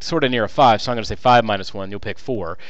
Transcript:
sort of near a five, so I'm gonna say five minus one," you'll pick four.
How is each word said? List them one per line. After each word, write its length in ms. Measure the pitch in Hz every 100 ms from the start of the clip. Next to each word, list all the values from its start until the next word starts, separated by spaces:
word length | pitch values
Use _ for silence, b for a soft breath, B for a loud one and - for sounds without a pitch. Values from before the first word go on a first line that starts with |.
sort 220 | - 165
of 80 | 135
near 140 | 123
a 60 | 104
five, 320 | - 131 120
so 100 | 131
I'm 40 | 120
gonna 100 | 101
say 80 |
five 300 | 107 127 123
minus 280 | 117 101 95
one," 180 | 104 98
you'll 80 | 101
pick 200 | 107 95
four. 400 | - 117 85 92 B